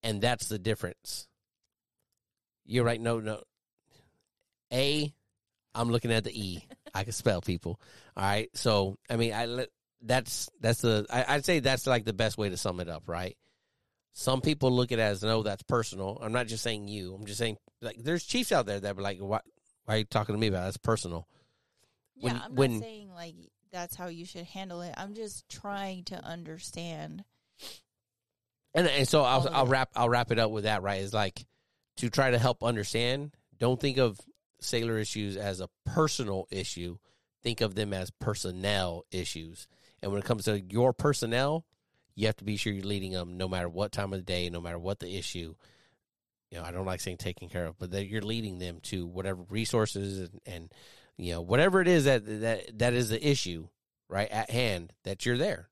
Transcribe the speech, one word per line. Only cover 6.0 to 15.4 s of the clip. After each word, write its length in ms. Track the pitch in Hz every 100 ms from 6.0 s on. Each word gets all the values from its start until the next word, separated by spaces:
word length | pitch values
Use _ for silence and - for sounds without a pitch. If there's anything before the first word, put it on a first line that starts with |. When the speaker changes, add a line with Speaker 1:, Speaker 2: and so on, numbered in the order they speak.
| 117
Speaker 1:
at 120 | 113
the 140 | 104 110
E. 260 | 98 90 - -
Speaker 2:
<laughs> 160 | -
Speaker 1:
I 100 | 95
can 80 | 101
spell, 280 | 107 - 92
people. 380 | - 87 85 - - - - -
All 80 |
right. 240 | 98 104 113
So, 440 | - 123 104 98 98 _
I 60 | 117
mean, 160 | 117
I, 120 | 107 117
le-, 200 | 123 127 _ _ _
that's, 460 | 113 127 110 - - _
that's 200 | 110 117
the, 260 | 120 107 104
I, 240 | 120 131
I'd 100 | 143
say 160 | 135 170
that's, 260 | 127 131 -
like, 180 | 123
the 80 | 110
best 240 | 98 110 104
way 100 | 104
to 80 | 87
sum 240 | 101 90
it 80 | 85
up, 160 | 80 -
right? 300 | 85 92 - _ _ _ _ _ _ _
Some 260 | - - 131
people 320 | 135 151 131
look 180 | 123 123
at 80 | 117
it 40 |
as, 200 | 110 98
"No, 200 | 107 113